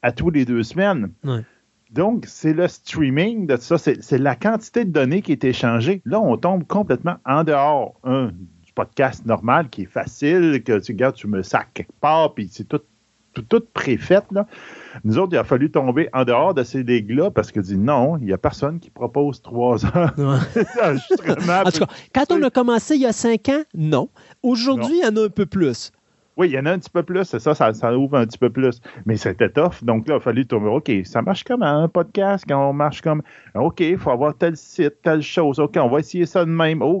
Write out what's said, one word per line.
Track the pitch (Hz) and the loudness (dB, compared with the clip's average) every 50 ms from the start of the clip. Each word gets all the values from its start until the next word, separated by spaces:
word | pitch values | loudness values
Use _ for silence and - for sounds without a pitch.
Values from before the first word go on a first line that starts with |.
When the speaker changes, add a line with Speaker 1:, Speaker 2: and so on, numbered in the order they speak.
| - | -2
Speaker 1:
à | 120 120 | -2 -2
tous | 120 160 170 | 0 -2 0
les | 165 147 131 | 2 2 0
deux | 120 123 117 113 | 2 0 0 -2
semaines. | 110 - 160 190 202 196 147 107 92 85 - - | -2 -2 0 0 0 0 0 -4 -6 -8 -10 -6
Speaker 2:
Ouais. | 143 127 113 110 - _ _ _ _ _ _ _ _ | -4 -4 -4 -6 -10 _ _ _ _ _ _ _ _
Speaker 1:
Donc, | 117 131 175 208 240 220 - | -4 -2 0 0 0 -2 -6
c'est | - - - - 156 156 | -10 -12 -4 -2 0 2
le | 156 175 170 | 2 0 0
streaming | - - _ - - 170 156 135 131 147 175 214 240 220 190 | -2 -6 _ -10 -4 -2 0 0 2 2 0 0 -2 -4 -2
de | 156 131 | -2 -2
ça, | 120 120 - 165 | -2 0 0 -2
c'est, | - - 156 127 87 - | 0 2 0 0 0 -2
c'est | - 143 127 | -2 0 0
la | 135 143 123 | 2 0 0
quantité | - - 208 226 220 220 - - 233 240 | 0 0 0 0 0 -4 -4 -2 -2 -2
de | 190 | 0
données | 160 156 135 127 151 196 | 2 0 2 2 0 -2
qui | 202 - 196 | 0 -2 -2
est | - - | 0 0
échangée. | 131 127 - - 120 117 117 113 147 196 190 - | 0 0 0 0 0 2 2 2 0 -2 -2 -2
Là, | - 156 214 | -2 -2 0
on | 220 156 117 | 2 2 0
tombe | 107 - 175 190 185 156 | 0 0 0 0 0 -2
complètement | - - 202 208 170 143 120 - 170 180 - _ | -2 -2 -2 0 0 0 0 0 -4 -6 -6 _
en | 127 135 151 165 | 0 0 2 2
dehors, | 160 151 143 139 147 151 139 117 - - _ - | 2 2 2 4 2 2 0 -2 -4 -8 _ -4
un, | 131 127 135 131 113 85 90 95 87 - _ _ | -2 0 0 0 -2 -4 -10 -16 -20 -20 _ _
du | _ _ | _ _
podcast | - 101 - _ - 139 131 113 - - | -6 -6 -4 _ 0 0 0 -2 -4 -2
normal | 113 113 98 101 113 127 156 170 123 | -2 -2 0 2 2 2 2 0 -2
qui | - - - | -6 -10 -12
est | - - | -8 -8
facile, | - - - - - 143 147 170 185 175 160 147 131 113 | -8 -8 -8 -8 -4 -2 0 2 2 2 2 2 0 0
que | - 113 101 | 0 -2 0
tu, | 92 - 120 | -2 -4 -4
regardes, | 98 123 131 127 | -2 -2 -2 -2
tu | - - | -4 -6
me | 104 104 95 92 | -4 -4 -4 -4
sacs | - - 113 - - _ | -2 -2 -2 -2 -4 _
quelque | - - - - _ | -14 -14 -14 -8 _
part, | - 147 156 160 160 147 - | 0 0 2 2 2 0 -2
puis | - 107 87 | -6 -10 -10
c'est | - - 107 | -12 -14 -8
tout, | 92 - 143 - _ _ _ _ _ _ _ _ _ _ | -6 -6 -8 -8 _ _ _ _ _ _ _ _ _ _
tout, | - 113 | -12 -2
tout | - - 233 240 - _ | 0 0 0 0 -2 _
préfait, | - - 143 123 113 135 - 180 196 196 - | -6 -2 -2 -2 -2 0 2 2 2 2 0
là. | 190 196 208 - - - - - - - - - - - - | -4 -4 -4 -4 -8 -18 -20 -20 -20 -20 -20 -20 -18 -6 -4
Nous | 107 110 135 | -2 0 0
autres, | 190 190 175 | 0 0 0
il | 131 | -2
a | 113 | 0
fallu | 110 143 123 139 151 | 2 2 2 2 0
tomber | - 160 135 127 123 139 165 - - | 0 0 0 0 0 0 -2 0 0
en | 127 131 | 0 0
dehors | 120 123 120 147 185 190 | 2 2 2 2 2 2
de | 143 123 | 0 -2
ces | 120 - 135 127 | -2 -4 -6 0
ligues-là | 120 123 120 107 101 113 139 165 202 | 0 0 0 0 0 0 0 0 0
parce | 180 - 95 - - | 0 0 -2 -2 -4
que | 110 | -4
dit | 95 90 101 95 | -4 -2 -2 0
non, | 101 127 131 117 120 143 170 160 | 0 2 2 2 2 2 0 -2
il | 123 | -2
n'y | 98 95 | -2 -4
a | 92 | -2
personne | - 151 135 104 127 143 160 170 | -2 -4 -2 -2 -4 -4 -4 -6
qui | - - | -10 -14
propose | _ - 120 120 120 143 143 147 131 - _ | _ -8 -8 -4 -2 0 0 0 -2 -6 _
trois | - 120 120 120 123 120 107 - | -10 -4 0 2 2 2 2 0
heures | 104 - 170 175 151 - | 0 2 2 2 2 0
Speaker 2:
Ouais. | 147 143 135 139 131 - - - - - | 0 0 0 0 0 -2 -2 0 -2 -2
Speaker 1:
<laughs> | - - | -2 0
d'enregistrement. | 480 226 170 143 - 719 - 381 - - - 180 - 185 175 175 185 196 | 0 0 0 0 -2 -2 -2 -2 -2 0 -2 -4 -2 0 0 2 2 2
Speaker 2:
En | 185 | 2
tout | 165 160 | 2 0
cas, | 165 - - - - - - | -2 -2 -4 -10 -20 -4 -2
quand | 254 277 - 349 | -2 0 2 2
on | 339 294 | 2 2
a | 254 | 2
commencé | - 262 247 240 233 226 - - 311 | 2 2 2 2 2 0 0 0 0
il | 285 269 | 2 2
y | |
a | 240 214 | 0 0
cinq | - - 233 233 220 - - | 0 0 0 0 0 0 0
ans, | 269 294 311 - - | 0 0 -2 -4 -4
non. | - 156 156 151 127 143 - - - - - - _ - | -4 0 2 2 2 0 -2 -8 -16 -20 -20 -16 _ -2
Aujourd'hui, | 247 254 220 233 262 269 240 233 240 311 349 359 | 0 0 0 0 0 0 0 0 0 0 2 2
Speaker 1:
Non. | 233 214 | 2 2
Speaker 2:
il | |
y | 220 | 2
en | 220 | 0
a | |
un | 208 | 0
peu | - - 202 | 0 -2 -4
plus. | - - 196 175 139 120 - - - - _ _ _ _ _ _ _ _ - | -2 0 0 0 0 0 -2 -8 -16 -20 _ _ _ _ _ _ _ _ 0
Speaker 1:
Oui, | 175 175 | 0 2
il | 135 | 2
y | 135 | 0
en | 135 | 0
a | 151 185 | 0 0
un | 190 | -2
petit | - - | -4 -4
peu | - 170 165 | -4 -4 -2
plus, | - 180 185 196 | -2 -2 -2 -2
c'est | - - 113 | -2 -4 -2
ça, | - 156 151 | 0 0 2
ça, | - 127 113 110 | 4 4 2 2
ça | 110 - 117 120 | 2 0 0 2
ouvre | 127 135 135 143 | 2 0 2 2
un | 139 117 | 2 2
petit | 110 117 - | 0 0 0
peu | 123 120 | 0 0
plus. | 117 131 131 127 120 - - - - - 95 | 2 2 0 0 0 -2 -8 -20 -20 -8 -4
Mais | 104 113 101 | -2 -2 0
c'était | - 107 95 - 113 98 | 0 -4 0 0 0 0
tough, | - 147 156 175 165 - 117 | 2 2 0 0 0 -2 -2
donc | 120 117 113 110 143 | 0 0 0 0 0
là, | 156 | 0
il | |
a | 127 | 0
fallu | - 127 113 120 135 | 0 0 0 0 0
tomber. | 120 127 110 104 107 | 0 0 0 0 0
OK, | 110 147 151 - 120 98 90 | 0 0 0 0 0 -2 -2
ça | 92 - 120 | -2 -2 -2
marche | 117 - 190 180 - | 0 0 -2 -4 -4
comment | - 254 247 220 | -4 -2 0 0
un | 147 143 147 160 165 | 0 2 2 0 0
podcast | - 180 170 - - 202 196 196 202 190 - - | 0 -2 -2 -2 -2 -2 0 0 0 -2 -2 -2
quand | 143 139 139 139 | -2 0 0 0
on | 139 | 0
marche | 143 147 151 - - - | 0 -2 -2 -2 -4 -2
comme. | 165 156 151 - - - - - - - | -2 -2 -2 -4 -8 -16 -20 -20 -10 -4
OK, | 98 123 165 - - | -2 -2 -2 -2 -2
il | 175 156 180 190 | 0 0 0 -2
faut | - 151 | 0 -2
avoir | 127 120 139 151 143 | 0 0 0 -2 0
tel | - - 170 165 | 0 -2 -2 -2
site, | 147 - - - - 165 147 143 - - | -4 -10 -10 -4 -2 -2 -2 -2 -2 0
telle | 170 160 156 147 | 0 0 0 0
chose. | - - - 170 147 135 139 | -2 -2 0 0 2 2 0
OK, | 151 - - 175 | -2 0 0 0
on | 147 120 | 0 2
va | 123 147 | 2 0
essayer | 151 - - 180 175 | -2 -2 -2 -2 -2
ça | 165 - 190 175 | 0 0 0 0
de | 160 | 0
même. | 165 165 165 156 160 156 110 | 0 0 0 0 0 0 0
Oh, | 143 175 190 | 0 0 0